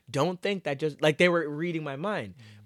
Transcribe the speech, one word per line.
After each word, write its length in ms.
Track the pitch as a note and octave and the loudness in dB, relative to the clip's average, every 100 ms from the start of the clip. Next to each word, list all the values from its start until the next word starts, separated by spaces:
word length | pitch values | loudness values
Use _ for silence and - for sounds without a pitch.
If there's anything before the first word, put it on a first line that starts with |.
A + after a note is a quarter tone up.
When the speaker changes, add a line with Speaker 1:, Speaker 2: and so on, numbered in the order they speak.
| - | -6
Speaker 1:
don't 300 | C3+ C3+ F#3 | 0 0 0
think 240 | G3 G3 | -2 -2
that 140 | D#3 C#3 | -4 -2
just," 240 | D#3 C#3+ | -4 2
like, 160 | D#3 D3+ | 2 6
they 100 | F3+ | 4
were 180 | E3+ D3+ | 4 0
reading 380 | D3 F3 E3 | -4 -4 -4
my 120 | D3+ C3+ | -6 -6
mind. 380 | F#3+ G3 G#2 F2+ | -4 -4 -6 -12
Speaker 2:
Mm. 40 | A2 G#2+ | -20 -20